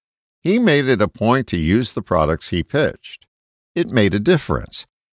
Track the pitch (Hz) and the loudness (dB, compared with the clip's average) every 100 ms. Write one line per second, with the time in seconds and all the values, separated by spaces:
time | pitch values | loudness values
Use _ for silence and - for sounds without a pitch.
0 | _ _ _ _ 160 214 233 143 131 113 | _ _ _ _ -2 0 2 2 2 0
1 | 101 - 107 131 127 87 80 104 123 - | 0 -2 0 0 0 -2 2 2 0 -6
2 | - 87 76 80 - 90 82 143 120 - | -2 0 0 -2 -4 -6 -4 -2 -2 -4
3 | - - _ _ _ _ _ - 170 127 | -14 -20 _ _ _ _ _ -6 -2 2
4 | 101 95 107 170 - 67 57 - - _ | 2 2 2 0 0 -6 -6 -14 -16 _
5 | _ | _